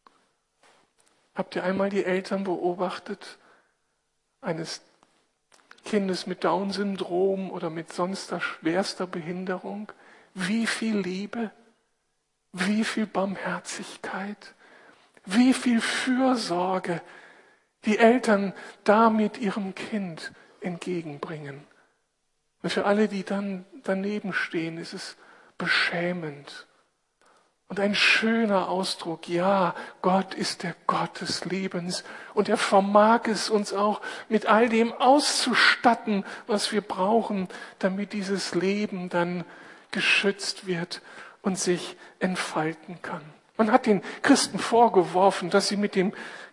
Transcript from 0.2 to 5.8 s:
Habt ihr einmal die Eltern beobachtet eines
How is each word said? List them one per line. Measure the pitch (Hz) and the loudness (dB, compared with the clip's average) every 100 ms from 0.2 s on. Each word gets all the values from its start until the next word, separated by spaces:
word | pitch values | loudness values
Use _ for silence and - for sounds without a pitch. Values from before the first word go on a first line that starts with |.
| _ _ _ _ _ _ _ _ _ _ _ - | _ _ _ _ _ _ _ _ _ _ _ -10
Habt | 185 180 | -6 -4
ihr | |
einmal | 175 190 196 | -2 0 0
die | 196 | 0
Eltern | 180 185 185 196 | 0 0 -2 -4
beobachtet | 196 170 180 175 180 - - 202 - - _ _ _ _ _ _ _ _ _ _ | -2 0 0 0 -4 -4 -10 -12 -14 -20 _ _ _ _ _ _ _ _ _ _
eines | 226 160 160 - _ _ _ _ _ _ _ _ _ - | -6 -6 -6 -12 _ _ _ _ _ _ _ _ _ -18